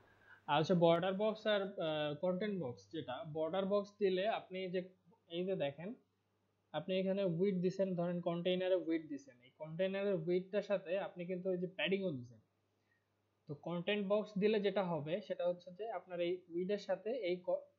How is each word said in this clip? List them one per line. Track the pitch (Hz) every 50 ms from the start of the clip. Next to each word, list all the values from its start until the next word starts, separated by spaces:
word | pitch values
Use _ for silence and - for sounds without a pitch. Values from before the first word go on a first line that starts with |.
| _ _ - _ _ - - - _
আচ্ছা, | - 147 151 160 160 190
border | 170 170 170 170 170 175 190 190
box | 190 214 220 202 - -
আর, | 220 208 202
আহ, | 196 190 - - 170 156 156 151 151 151 147
content | - - 185 180 180 214 214 202 185
box, | 160 - - - - -
যেটা | - 160 139 - 151 139 165 160
border | 147 160 156 160 170 190 196
box | 190 202 208 202 202 - -
দিলে | 208 190 185 180 190 220
আপনি | 202 160 - - 185 185 190 185
যে, | 175 185 180 185 - _ _ _ - _ _ -
এই | 170 170 180
যে | 190 190
দেখেন, | 175 143 139 139 - 165 202 254 - _ _ _ _ _ _ _ _ _ _ _ _ _ _ -
আপনি | 156 165 - 185 190
এখানে | 185 190 190 202 202
উইডথ | 185 165 165 190 202 185 180
দিছেন, | 175 185 170 190 190 190 185
ধরেন | 170 170 180 175 175
কন্টেইনারে | 175 180 170 175 170 185 185 185 185 185 185
উইডথ | 180 160 160 165 165 160 151
দিছেন, | 147 139 135 135 123 123
এই | 123 127 _ -
কন্টেইনারের | 156 160 160 165 190 190 190 196 196 202 196
উইডথটার | 170 156 170 175 185 180 185 196 202
সাথে | 196 - 202 185 160 160 180 196
আপনি | 180 156 - 180 175
কিন্তু | 175 185 180 180 190
ওই | 185 180
যে | 185
প্যাডিংও | 175 - - 147 170 196 196 190 185
দিছেন। | 151 127 120 120 - - _ _ _ _ _ _ _ _ _ _ _ _ _ _ _ _ _ _ _ _ _ -
তো | 147
content | - - 170 170 175 170 - 208 208 202 190
box | 208 214 202 - - 185
দিলে | 196 214 220 214
যেটা | 196 202 185 214
হবে | 190 175 170 151 143 156 165 202
সেটা | - - 180 - 175
হচ্ছে | 175 175 175 - 185
যে | 180 180 208 233
আপনার | 202 175 - 180 180 175
এই | 175 175 185 180 - -
উইডথের | 165 175 185 185 208 196
সাথে | - - 190 180 - 214
এই | 254 262 202 175 180
ক-, | 180 - - 175 196 - - _